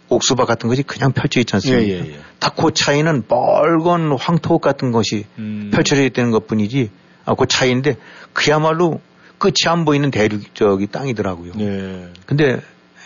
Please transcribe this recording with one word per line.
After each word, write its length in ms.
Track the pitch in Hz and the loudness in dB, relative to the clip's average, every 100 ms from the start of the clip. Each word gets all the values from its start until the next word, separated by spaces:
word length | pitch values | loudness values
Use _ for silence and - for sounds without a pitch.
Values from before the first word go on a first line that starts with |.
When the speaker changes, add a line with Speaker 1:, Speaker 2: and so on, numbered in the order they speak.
| _ | _
Speaker 1:
옥수밭 380 | 117 - 127 117 | 0 2 2 2
같은 220 | 117 117 | 0 0
것이 140 | 127 | -2
그냥 300 | 139 - 135 | -2 -2 -2
펼쳐 280 | - 147 - | 0 0 0
있지 140 | 117 101 | 0 0
않습니까? 260 | 131 127 | 0 2
Speaker 2:
예, 60 | 107 | 2
예, 220 | 90 80 | -2 -8
예. 80 | 73 - - | -12 -20 -8
Speaker 1:
딱 160 | - - | -6 -2
그 160 | 160 | -2
차이는 520 | 147 - 143 160 143 104 | 0 0 2 2 0 0
빨간 840 | 120 - - 151 165 170 175 156 | 0 2 4 4 2 2 0 0
황토 460 | 135 - 165 165 165 | -2 0 -2 2 2
같은 340 | 151 135 127 | 2 0 0
것이 320 | 117 107 107 101 - | 0 0 -4 -8 -10
Speaker 2:
음. 320 | 107 107 104 | -10 -8 -2
Speaker 1:
펼쳐져 320 | 107 156 143 | 0 2 2
있다는 260 | 131 113 120 | 2 0 0
것뿐이지, 600 | 110 - 110 104 135 113 - _ _ | 0 0 -2 0 -2 -4 -6 _ _
아, 100 | - | -4
그 120 | 104 127 | 0 0
차이인데 500 | - 135 131 143 117 - - - | 0 0 0 0 -4 -8 -20 -12
그야말로 680 | - - 151 160 160 175 139 - _ - _ | -4 0 2 2 2 0 -2 -10 _ -20 _
끝이 160 | 196 - 170 | 0 2 0
안 180 | 170 | 2
보이는 260 | 156 143 143 | 2 2 2
대륙 440 | 113 107 104 104 | 2 0 0 -8
저기 320 | - 107 98 101 | 0 2 2 -2
땅이더라고요. 640 | - 139 110 98 87 87 104 | -4 -6 -4 -4 -6 -10 -6
Speaker 2:
예. 500 | 104 98 95 92 90 90 - | -4 -4 -8 -12 -16 -20 -4
Speaker 1:
근데, 340 | 139 143 117 - _ _ - | 0 2 0 -6 _ _ -20